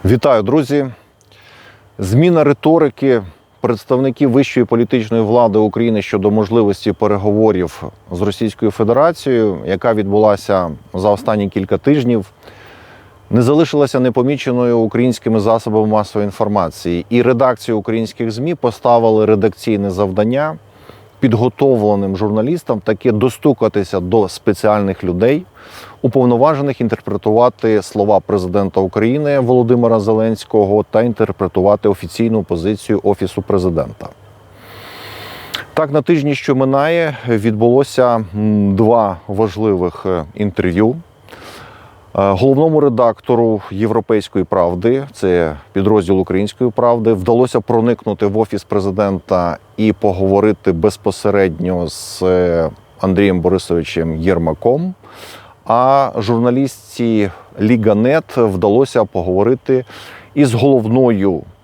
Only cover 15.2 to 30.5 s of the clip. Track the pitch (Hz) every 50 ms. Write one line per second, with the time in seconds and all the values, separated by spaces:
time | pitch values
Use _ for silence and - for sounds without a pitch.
15.2 | - 120 113 110 98 113 113 113 - 120 107 110 107 107 107 107 104 - - 107
16.2 | 104 101 95 - 113 104 104 101 87 80 - - - 85 87 87 87 - 117 120
17.2 | 117 123 127 117 135 127 120 - - - 113 107 98 - 110 113 113 110 - -
18.2 | 117 113 104 117 135 165 175 - - 120 107 - - 123 120 117 113 113 110 110
19.2 | 107 104 110 101 98 107 90 - - 117 110 101 101 101 90 92 104 95 92 104
20.2 | 107 113 123 139 151 156 160 - - - _ - - - - - - _ _ -
21.2 | - 123 110 107 120 127 - - 147 139 131 113 104 104 104 98 98 95 95 90
22.2 | 107 104 104 110 110 135 175 170 - - 120 104 - - 110 - - 127 110 107
23.2 | 117 131 - - - 151 131 - 113 107 - 104 95 - - 95 87 90 104 113
24.2 | 101 90 - - _ 113 101 - - 107 104 104 101 98 95 - - 87 87 90
25.2 | 107 123 147 165 180 _ _ - - - - - - - - _ - 123 - 135
26.2 | 123 123 120 117 131 156 160 139 143 143 131 - 123 107 113 - _ - 101 98
27.2 | - 110 107 113 123 123 - _ - 110 110 104 92 - - 104 101 104 104 92
28.2 | - - 107 98 90 90 87 101 98 92 - 95 95 90 - 107 107 117 131 147
29.2 | 151 143 143 139 127 117 127 127 120 113 123 120 120 117 117 110 101 110 110 110
30.2 | 110 113 110 - - _